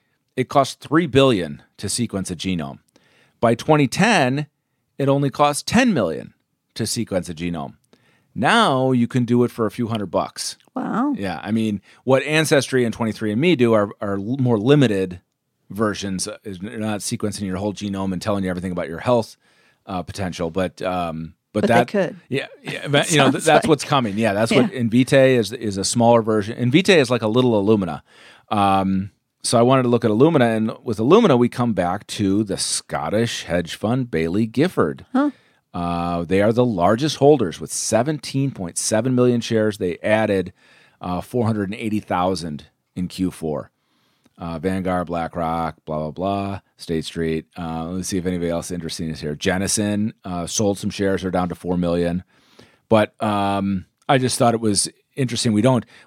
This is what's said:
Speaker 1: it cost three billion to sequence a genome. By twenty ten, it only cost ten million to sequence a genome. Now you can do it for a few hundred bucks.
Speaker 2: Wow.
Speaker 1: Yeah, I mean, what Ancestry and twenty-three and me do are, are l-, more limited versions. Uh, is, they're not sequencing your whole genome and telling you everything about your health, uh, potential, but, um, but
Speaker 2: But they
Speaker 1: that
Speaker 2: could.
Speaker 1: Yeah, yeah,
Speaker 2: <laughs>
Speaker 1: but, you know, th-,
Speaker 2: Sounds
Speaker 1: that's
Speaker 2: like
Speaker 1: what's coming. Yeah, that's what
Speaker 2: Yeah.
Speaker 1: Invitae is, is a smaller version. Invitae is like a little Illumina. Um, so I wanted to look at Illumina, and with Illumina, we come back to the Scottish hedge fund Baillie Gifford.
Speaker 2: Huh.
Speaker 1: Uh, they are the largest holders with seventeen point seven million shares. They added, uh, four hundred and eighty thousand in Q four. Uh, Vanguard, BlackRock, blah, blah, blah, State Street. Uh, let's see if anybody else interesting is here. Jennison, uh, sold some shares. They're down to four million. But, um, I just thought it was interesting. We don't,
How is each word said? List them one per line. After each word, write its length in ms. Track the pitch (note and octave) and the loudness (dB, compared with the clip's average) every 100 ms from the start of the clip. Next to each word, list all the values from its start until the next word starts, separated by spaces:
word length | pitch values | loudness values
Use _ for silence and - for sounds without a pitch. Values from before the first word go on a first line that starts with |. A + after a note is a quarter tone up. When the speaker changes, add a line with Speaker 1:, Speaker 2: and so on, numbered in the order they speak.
| _ _ _ - | _ _ _ -6
Speaker 1:
it 120 | B2 | 0
cost 320 | C#3+ C3 - | 2 2 -2
three 260 | - D#3 E3 | -2 0 2
billion 540 | C3+ C3+ G2+ D#2+ C#2 _ - | 4 4 4 -2 -10 _ -10
to 100 | G2 | -6
sequence 420 | - A2+ G2 F#2 | -4 -4 -4 -6
a 60 | E2+ | -6
genome. 420 | F#2+ F2+ C#2 - _ _ _ _ _ _ | -4 -4 -6 -12 _ _ _ _ _ _
By 160 | A#2 A#2 | 2 2
twenty 320 | - D3+ C3+ | 4 4 4
ten, 580 | D3 G#3+ F#3+ B2+ C#3 D3+ _ _ _ _ - | 2 4 4 2 0 -6 _ _ _ _ -4
it 120 | C#3 | 0
only 200 | C#3 C#3+ | 2 0
cost 380 | - D3 D3 - | 2 2 0 0
ten 260 | G#3+ B3+ | 2 2
million 420 | D3+ F2 C2 - _ _ _ _ | 2 -2 -4 -10 _ _ _ _
to 120 | - A2 | -8 -6
sequence 420 | A#2 G#2+ F#2 F2 | -4 -4 -4 -4
a 60 | |
genome. 420 | D#2 F2 E2 C#2 - _ _ _ _ _ | -6 -6 -6 -10 -14 _ _ _ _ _
Now 580 | - C#3+ A3+ G3 C3 C3 | -2 2 2 2 2 2
you 140 | B2+ A#2 | 2 2
can 160 | B2+ | 0
do 200 | A#2 A#2+ | 2 2
it 60 | A#2+ | 2
for 160 | - G#2+ | 0 -4
a 40 | |
few 180 | - A2 | -2 -4
hundred 180 | A2+ F#2 | -4 -2
bucks. 500 | F#2+ C#2+ - - - _ | -2 -2 -6 -12 -12 _
Speaker 2:
Wow. 400 | - - G#3 D4 B3 | -10 -6 -4 -2 -4
Speaker 1:
Yeah, 240 | F#2+ D#2+ | -6 -6
I 80 | G2 | -4
mean, 320 | A2+ A2 G2+ - _ | -2 -2 -4 -8 _
what 180 | B2 C3 | 0 2
Ancestry 640 | C#3 D#3 D#3 D3 - B2+ | 2 0 2 2 2 0
and 100 | A#2 | 0
twenty-three 360 | - A2 - G#2+ | -2 -4 -4 -2
and 100 | A2 | 0
me 160 | F3+ C3+ | 2 4
do 160 | A#2+ | 4
are, 160 | A2 G2+ - | 4 2 -4
are 160 | G#2 G2+ | -6 -4
l-, 200 | G2+ C#3 | -4 0
more 200 | B2 A2 | 2 2
limited 640 | A#2+ D3 A#2+ G2 F#2 F#2 _ _ _ _ - | 4 6 6 2 -2 -6 _ _ _ _ -12
versions. 560 | G2 G#2+ F#2+ G2+ F#2 G#2+ | -4 -2 -2 -6 -6 -6
Uh, 100 | G2+ | -10
is, 140 | G#2+ F#2 | -14 -12
they're 200 | G2+ A#2 | -12 -8
not 220 | G#2+ G#2 | -6 -6
sequencing 460 | - A#2+ G#2 G2+ G2 | -6 -6 -6 -6 -6
your 100 | F#2 | -4
whole 160 | G#2 | -4
genome 400 | F#2 G#2 G2 F#2+ | -4 -6 -4 -4
and 100 | F2 | -4
telling 220 | A2 G2+ | -2 -2
you 60 | F#2 | -2
everything 220 | F2+ F#2 | -4 -6
about 160 | F2 D2+ | -6 -8
your 100 | D#2+ | -4
health, 360 | B2 A#2+ - - _ _ _ _ - | 0 0 0 -10 _ _ _ _ -10
uh, 160 | F#2 | -8
potential, 480 | E2 - F#2 D#2+ E2+ | -8 -6 -6 -4 -4
but, 300 | F2+ F2+ - | -2 -4 -4
um, 520 | F#2 F2+ E2+ D#2+ D#2+ - _ | -6 -4 -4 -6 -10 -16 _
but 100 | G#2+ | -2
Speaker 2:
But 60 | - | 2
they 60 | |
Speaker 1:
that 140 | A#2 A#2+ | 4 2
Speaker 2:
could. 280 | G2+ D#3 F#3 - | 0 -4 -6 -8
Speaker 1:
Yeah, 180 | C3+ - - | -8 -8 -12
yeah, 240 | - - - | -12 -10 0
Speaker 2:
<laughs> 40 | |
Speaker 1:
but, 200 | C#3+ E3 | 2 4
you 80 | D3+ | 4
know, 60 | C3+ | 4
th-, 40 | |
Speaker 2:
Sounds 100 | D3 | 2
Speaker 1:
that's 200 | D#3+ D3+ | 4 4
Speaker 2:
like 40 | A#2 | 4
Speaker 1:
what's 160 | C#3+ | 2
coming. 320 | - C#3+ A2+ G2+ | 2 0 0 0
Yeah, 140 | A2 | 0
that's 180 | G2+ A2+ | 2 2
what 220 | G#3+ - | 2 2
Speaker 2:
Yeah. 80 | B2+ | 0
Speaker 1:
Invitae 560 | A#2 A#2+ B2+ C#3 C3 B2+ | 0 2 4 6 6 4
is, 160 | G2+ | 0
is 240 | A#2 G#2+ G2 | -4 -6 -4
a 80 | |
smaller 380 | F#2+ A#2+ A#2 A#2 | -2 2 6 6
version. 340 | A2 G#2+ G#2 A#2+ | 4 0 -2 -2
Invitae 380 | B2 D#3 G3 F3 | 2 4 6 6
is 140 | A#2+ | 4
like 120 | B2 | 0
a 60 | G#2+ | 2
little 340 | B2 B2+ G#2+ | 2 4 4
Illumina. 400 | G2+ G#2+ F2 C#2+ - - - - - | 4 4 2 -6 -12 -20 -20 -16 -4
Um, 640 | G#2+ G2 F#2+ F#2+ F#2+ G2 _ _ _ | 0 2 2 2 0 -4 _ _ _
so 160 | - A#2+ | 0 4
I 40 | |
wanted 200 | A#2+ C3 | 4 4
to 60 | B2 | 4
look 160 | A#2+ | 2
at 60 | A2+ | 2
Illumina, 460 | G#2+ D#3 D3+ A#2 A2+ | 4 4 6 2 2
and 160 | A2 - | -2 -4
with 140 | B2 G#2 | -6 -2
Illumina, 400 | A#2+ G#3+ G#3 A#2+ | 4 6 6 4
we 100 | A#2+ | 2
come 240 | - A#2+ | 0 -2
back 320 | F#2 F2 G2+ - | 0 -2 -4 -6
to 360 | - G2 G2+ | -2 0 2
the 120 | G#2 D#2+ | 0 -4
Scottish 880 | - - - D2 D#2 G#2 A#2 - | -4 -6 -6 -6 -2 0 -2 -4
hedge 300 | - F2 E2+ | -4 -4 -4
fund 360 | - G#2 C3 A#2+ | -4 -2 -2 -2
Baillie 400 | D#2+ E2 G2 A2+ | -2 0 0 0
Gifford. 540 | A#2+ F3+ - E2 C2+ - | 0 0 0 -2 -4 -4
Speaker 2:
Huh. 180 | B3+ D4 - _ _ _ | 0 0 -4 _ _ _
Speaker 1:
Uh, 500 | F2 F2 E2+ F2 F2 | -6 -4 -2 -2 -4
they 180 | E2 F#2+ | 0 2
are 100 | G#2 | 4
the 140 | A#2 B2 | 2 0
largest 500 | F#2 F2+ A2+ D3+ - | 2 2 2 0 4
holders 420 | C#3 D3 F2 D#2 | 4 4 2 -6
with 140 | D2+ | -10
seventeen 800 | - - A2 C#3 D3+ - C#3 C#3 | -8 -2 0 0 -4 -6 -4 -4
point 260 | - F2 - | -6 -10 -6
seven 380 | - A2 B2+ | -2 0 0
million 260 | B2+ B2 A#2+ | 2 2 2
shares. 380 | A2+ A2+ G#2+ G2+ | 0 0 0 -2
They 180 | F#2 - | -6 -4
added, 540 | G2+ G#2+ G#2+ G2 F2+ - _ _ _ _ | 0 0 2 0 -2 -10 _ _ _ _
uh, 220 | F2+ F2+ | -8 -8
four 240 | - B2 A2 | -4 -2 0
hundred 240 | G#2+ F#2+ | 0 -4
and 100 | A#2+ | -4
eighty 180 | A2 G#2 | -4 -4
thousand 680 | - F2+ F#2 F2 E2 D2 - _ _ | -2 -2 0 -2 -6 -10 -14 _ _
in 140 | F#2+ F2 | -8 -8
Q 220 | - F#2 | -4 -6
four. 400 | - D#2+ C#2 A1+ _ _ _ _ _ _ - | -4 -6 -6 -8 _ _ _ _ _ _ -14
Uh, 200 | E2+ E2 | -10 -6
Vanguard, 480 | F#2 F#2+ F#2 F2+ E2 | -4 -2 -2 -2 -2
BlackRock, 680 | E2+ D#2+ F2 D#2+ E2 E2 - | -4 -6 -4 -4 -4 -6 -8
blah, 140 | - D2+ | -8 -6
blah, 120 | D#2 | -6
blah, 500 | D2 F#2+ G2 G2 F#2+ - - | -6 -4 -4 -4 -8 -14 -14
State 280 | - E2 | -6 -4
Street. 420 | - E2+ D#2+ D#2+ - - | -4 -6 -4 -4 -6 -10
Uh, 300 | E2 E2 E2 | -8 -8 -8
let's 220 | F#2 F2+ | -8 -6
see 100 | F#2+ | -4
if 80 | F2+ | -4
anybody 240 | F2 E2+ | -4 -2
else 200 | E2+ E2 | -4 -6
interesting 380 | F2 D#2+ - D#2+ | -8 -8 -8 -8
is 120 | D2+ | -8
here. 160 | D2+ D2+ | -8 -4
Jennison, 800 | F#2+ F#2 G2 - G#2 G#2 A2 - | -2 0 0 -2 0 -2 -4 -6
uh, 220 | F#2+ F2 E2+ | -10 -8 -6
sold 320 | - G2+ G2+ | -2 -2 -2
some 120 | G#2 | -4
shares. 320 | - G2 F#2+ | -2 -2 -2
They're 80 | F#2 | -2
down 180 | F2+ F2+ | -2 -2
to 40 | |
four 220 | E2+ F2 F2 | -4 -4 -2
million. 480 | F2 F2 E2+ F2+ - _ _ _ - _ - | 0 0 0 -2 -8 _ _ _ -20 _ 2
But, 260 | A2 G#2 - | 2 2 -2
um, 640 | G#2+ G#2 G2 G2+ G2 F#2+ - _ - | -2 -2 -2 -2 -2 -4 -6 _ 0
I 100 | C3+ | 2
just 200 | B2+ - | 2 2
thought 160 | A#2+ | 2
it 60 | A2+ | 2
was 280 | A2 F#2+ - - _ | 0 0 -2 -8 _
interesting. 380 | - B2+ A#2+ A#2+ | -6 -4 -2 0
We 100 | G#2 | 2
don't, 220 | B2+ B2 - - | 4 2 -2 -14